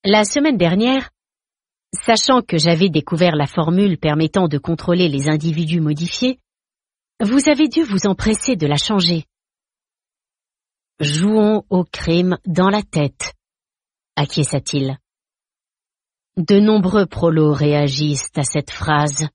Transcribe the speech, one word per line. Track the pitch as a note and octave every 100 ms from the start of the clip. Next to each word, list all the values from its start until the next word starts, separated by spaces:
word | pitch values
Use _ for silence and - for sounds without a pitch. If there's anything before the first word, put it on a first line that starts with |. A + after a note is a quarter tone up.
La | G3 G#3+
semaine | G#3 D4 D4+ A3+
dernière, | E3 F#3 A#3+ C4+ - _ _ _ _ _ _ _ _
sachant | - - A3 - B3+
que | - E3
j'avais | D#3+ E3 F#3+
découvert | D#3 - E3 F3 D3+
la | C#3
formule | - D#3 F3+ G3+ E3
permettant | D#3 D3+ D#3 G3+ F3
de | C#3+
contrôler | F3 E3 - F3 F3
les | C#3 C#3+
individus | D3+ D#3+ D#3+ D#3+ E3+
modifiés, | D3+ D3+ F3 - B3+ B3+ _ _ _ _ _ _ _ _
vous | G#3 C4+ D4
avez | C#4+ D4+
dû | D#4+
vous | D4 G3 G#3
empresser | F#3 A3 G#3+ - G#3+
de | D3
la | D3
changer. | - G#3 E3+ E3 - _ _ _ _ _ _ _ _ _ _ _ _ _ _ _ _ _
Jouons | D3 D3+ G3 G#3+ G#3 G#3+ -
au | F3+
crime | F3 - - E3+ F#3 F3+ -
dans | E3+ F#3+
la | G#3
tête, | G3+ E3 C#3+ _ - - _ _ _ _ _ _ _ -
acquiesça-t-il. | D3 - C#3+ C#3+ - D3 C3+ C#3 _ _ _ _ _ _ _ _ _ _ _ _ _ -
De | D#3+ G3+
nombreux | G#3 G#3+ F#3 G#3 F#3+
prolos | - E3+ D#3+ D3+
réagissent | C#3+ D3 D3 C#3+ C3+ D3+ C#3 - -
à |
cette | C#3 D3+ -
phrase. | - - D3+ D3 C#3 D3+